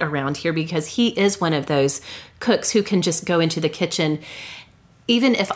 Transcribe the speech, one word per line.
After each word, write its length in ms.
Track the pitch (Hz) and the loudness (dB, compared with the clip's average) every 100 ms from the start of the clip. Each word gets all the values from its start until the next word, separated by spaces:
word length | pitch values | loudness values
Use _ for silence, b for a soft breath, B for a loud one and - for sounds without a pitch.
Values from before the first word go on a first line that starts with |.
around 340 | 156 147 135 147 | 0 -2 -2 -2
here, 160 | 170 | -2
because 320 | 160 160 165 151 | -2 -2 -2 -2
he 180 | - 233 220 | 0 0 2
is 220 | 202 196 | 2 2
one 120 | 170 | 0
of 120 | 151 131 | 0 0
those 340 | 143 139 - B B B B | 2 2 0 B B B B
cooks 300 | - 202 - | 0 0 2
who 140 | 220 | 0
can 180 | 202 196 | 2 2
just 240 | 170 160 - | 2 0 0
go 140 | 170 | 2
into 200 | 165 165 | 2 0
the 100 | 156 | -2
kitchen 500 | - 165 - 156 151 B B B B B _ _ _ - | -2 -4 0 0 -2 B B B B B _ _ _ 0
even 280 | 233 254 233 | 2 4 2
if 160 | 190 | 0